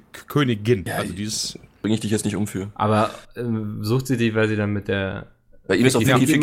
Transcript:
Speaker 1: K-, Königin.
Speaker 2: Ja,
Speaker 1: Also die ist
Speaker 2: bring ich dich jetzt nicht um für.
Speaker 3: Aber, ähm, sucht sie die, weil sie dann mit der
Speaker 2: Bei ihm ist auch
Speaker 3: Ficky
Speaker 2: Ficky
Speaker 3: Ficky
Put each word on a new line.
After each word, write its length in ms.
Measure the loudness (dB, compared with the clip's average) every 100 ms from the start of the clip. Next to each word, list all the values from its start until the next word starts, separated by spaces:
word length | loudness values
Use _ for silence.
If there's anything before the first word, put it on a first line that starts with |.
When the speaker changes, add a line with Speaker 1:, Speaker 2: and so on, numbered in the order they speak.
| -12
Speaker 1:
K-, 120 | -20 -4
Königin. 580 | 0 0 0 0 0 -2
Speaker 2:
Ja, 80 | -6
Speaker 1:
Also 140 | -6
die 100 | -6
ist 360 | -6 -6 -8 -10 -20 _
Speaker 2:
bring 100 | -2
ich 60 | -2
dich 120 | 0
jetzt 120 | -2
nicht 140 | -2 -2
um 100 | -4
für. 240 | -4 -6 -2
Speaker 3:
Aber, 340 | 2 2 2 -4 -16 -10
ähm, 480 | -6 -4 -6 -6
sucht 240 | -2 0 0
sie 80 | 0
die, 180 | 2 2
weil 120 | 0
sie 80 | 0
dann 160 | -2
mit 160 | -2 -2
der 400 | -2 -2 -6 -12 _ _ -10 0
Speaker 2:
Bei 80 | 4
ihm 80 | 4
ist 100 | 4
auch 40 |
Speaker 3:
Ficky 100 | 4
Speaker 2:
Ficky 140 | 4 4
Speaker 3:
Ficky 120 | 4